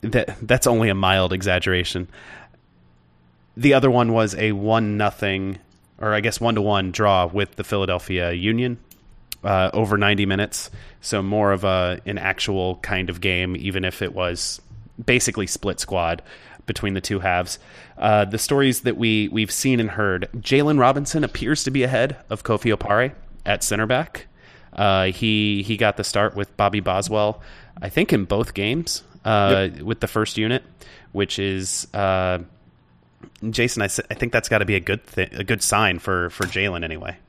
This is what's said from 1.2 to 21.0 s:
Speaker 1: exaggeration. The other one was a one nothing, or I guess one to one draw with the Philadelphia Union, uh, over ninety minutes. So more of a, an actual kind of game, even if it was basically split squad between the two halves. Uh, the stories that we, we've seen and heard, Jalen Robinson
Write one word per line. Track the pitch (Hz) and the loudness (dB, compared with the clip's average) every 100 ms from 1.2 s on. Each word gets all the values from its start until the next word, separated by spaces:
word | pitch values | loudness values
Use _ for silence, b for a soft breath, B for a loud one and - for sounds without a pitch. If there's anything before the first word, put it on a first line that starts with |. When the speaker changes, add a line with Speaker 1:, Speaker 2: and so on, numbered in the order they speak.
| 92 | 4
Speaker 1:
exaggeration. | 92 95 92 98 90 90 92 92 B B B B _ _ _ _ _ _ _ _ _ _ - | 0 0 0 2 0 0 -4 -8 B B B B _ _ _ _ _ _ _ _ _ _ 0
The | 131 | 4
other | 135 131 | 6 6
one | 123 120 | 4 4
was | 113 110 | 4 2
a | 95 107 | 0 -2
one | 101 104 113 110 104 | 0 2 2 2 0
nothing, | 104 - 101 95 95 98 _ _ _ - | 0 0 -2 -2 -4 -8 _ _ _ -6
or | 107 | -2
I | 107 | 0
guess | 110 - | 0 -2
one | 117 113 | 0 2
to | |
one | 104 101 95 | 2 2 0
draw | 87 107 95 90 | 0 4 4 2
with | 92 101 | 0 -4
the | - | -6
Philadelphia | 101 104 95 90 - 92 87 | -4 -2 0 -2 -2 -2 -2
Union, | 87 95 113 123 120 - - - - - - | 0 0 0 0 -4 -12 -20 -20 -20 -18 -10
uh, | 98 95 92 | 0 2 2
over | - 110 101 | 2 2 4
ninety | 101 101 101 | 4 2 2
minutes. | 95 104 - - B B B | 0 -2 -4 -10 B B B
So | - 107 | -4 -2
more | 98 104 104 | 0 0 2
of | 98 | 2
a, | 95 92 90 90 - | 2 0 0 -4 -6
an | 101 | -6
actual | 95 - - 95 90 90 | -4 -4 -2 -2 -2 -4
kind | - 95 90 | -4 -4 -2
of | 87 | -4
game, | 98 90 92 92 | -2 0 -2 -4
even | 95 95 | -4 -4
if | 92 - | -4 -4
it | 92 | -8
was | 95 90 87 - - - - - - 117 | -4 -4 -4 -8 -10 -14 -20 -20 -14 0
basically | 123 - 110 95 | 2 2 -2 -4
split | - 101 90 | -4 -6 -6
squad | - 92 85 85 - B B B - | -4 -2 -2 -4 -8 B B B -10
between | 110 104 | -4 -2
the | 95 | -4
two | - 101 | -4 -4
halves. | 92 87 90 - B B B - | 0 -2 -2 -8 B B B -2
Uh, | 107 107 | 2 4
the | 101 110 | 2 0
stories | - 139 139 120 | 0 2 2 2
that | 123 - | -2 0
we, | 113 107 107 | 2 2 0
we've | 110 107 | -2 -2
seen | - 135 127 | 0 0 2
and | 113 | 0
heard, | 101 104 92 90 120 | 0 0 0 -4 -8
Jalen | 104 135 147 147 | 0 2 4 4
Robinson | 127 135 | 4 4